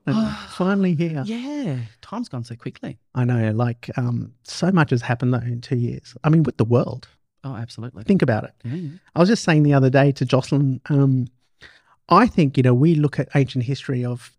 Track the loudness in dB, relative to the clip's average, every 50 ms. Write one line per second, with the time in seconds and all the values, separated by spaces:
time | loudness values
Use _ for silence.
0 | _ -4 -2 -2 -2 -2 -4 -8 -12 -12 -8 -4 -2 -2 0 0 0 0 0 0
1 | -2 -4 -4 -6 -6 -8 -8 -8 -8 -8 -8 -8 -6 -6 -6 -8 -8 -12 -14 _
2 | -18 -14 -12 -10 -10 -10 -10 -10 -10 -12 -14 -14 -12 -14 -14 -12 -12 -14 -14 -16
3 | _ _ -6 -2 -2 0 0 0 0 0 0 -2 -2 -2 -4 -6 -10 -10 -6 -4
4 | -4 -4 -4 -4 -6 -10 -14 _ _ -16 -8 -4 -2 2 2 2 2 2 0 -2
5 | -2 -2 -4 -2 -2 -2 -2 -2 -4 -6 -8 -8 -6 -4 -4 -2 -2 -4 -6 -8
6 | -12 -16 -14 -4 0 2 2 4 2 2 0 -2 0 2 2 2 2 0 -4 -10
7 | -14 -18 _ _ _ _ _ _ -14 -12 -10 -10 -12 -12 -12 -14 -14 -14 -14 -6
8 | -2 0 2 2 2 2 2 0 -2 -6 -12 _ -10 -10 -8 -8 -8 -10 -12 -16
9 | _ _ 0 2 4 4 4 2 2 2 4 4 4 4 4 4 4 4 4 4
10 | 4 2 2 0 0 0 0 0 0 0 0 0 0 0 -2 -4 -4 -2 2 2
11 | 4 4 4 2 0 -4 -8 _ _ _ _ _ -20 -20 _ _ _ _ _ _
12 | _ 2 4 4 4 4 4 2 0 2 2 2 4 4 4 4 4 4 4 2
13 | 2 0 0 -4 -4 -2 0 0 0 0 -2 -4 -4 -4 -6 -6 -6 -6 -4 -4
14 | -4 -4 -6 -8 -12 -16 _